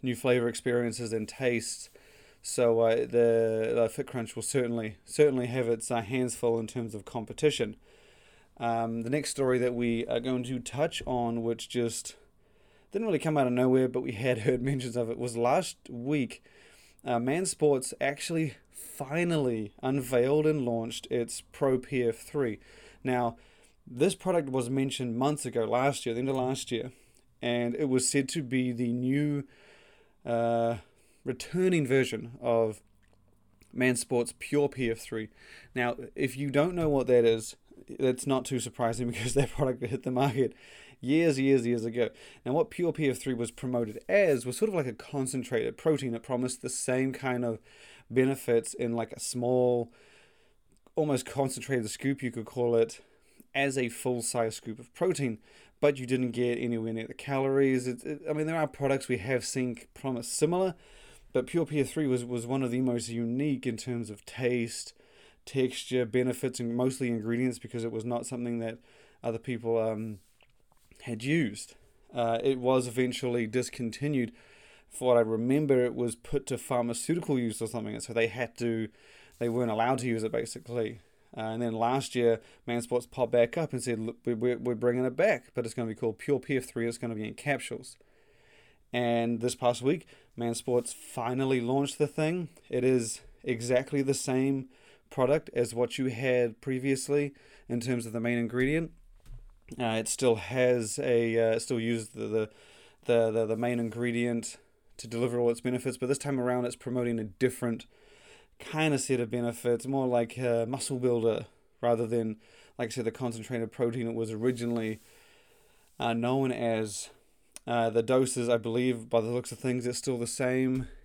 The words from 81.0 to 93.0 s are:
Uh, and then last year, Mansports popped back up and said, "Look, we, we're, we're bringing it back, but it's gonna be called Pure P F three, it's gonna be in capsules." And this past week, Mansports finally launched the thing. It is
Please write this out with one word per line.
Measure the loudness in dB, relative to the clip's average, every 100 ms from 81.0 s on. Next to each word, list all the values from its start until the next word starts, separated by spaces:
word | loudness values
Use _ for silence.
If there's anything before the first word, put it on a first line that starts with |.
| _ _ _ -8
Uh, |
and | -6 -2
then | -2
last | 0 2 0 0
year, | 2 4 2 -2 -16 -6
Mansports | -4 -2 -2 -2
popped | -4 2
back | 4 4 2
up | -2
and | -4
said, | -2 -2
"Look, | -4 -6
we, | -4
we're, | 0 0 0
we're | -2
bringing | 0 0 2
it | 0 2
back, | 2 2 -2
but | -6 -6
it's |
gonna | -4 -6
be |
called | -2 -4 -2
Pure | 0 0
P | 0 -4
F |
three, | -2 -4 -2
it's | -2
gonna | -6
be | -6 -8
in |
capsules." | -6 -4 -4 -4 -10 -12 -20 _ _ _ _ _ _ _ _ _
And | -2 2 2 0 -2
this | -2 0
past | 0 2
week, | 0 0 -4 -20 _ -6
Mansports | -4 -4 0 0 0
finally | -8 -12 -6 -2 0 2 2
launched | 2 0 0 0
the | -2
thing. | 0 -2 -2 -6 -12 -6
It | 0
is | 4 4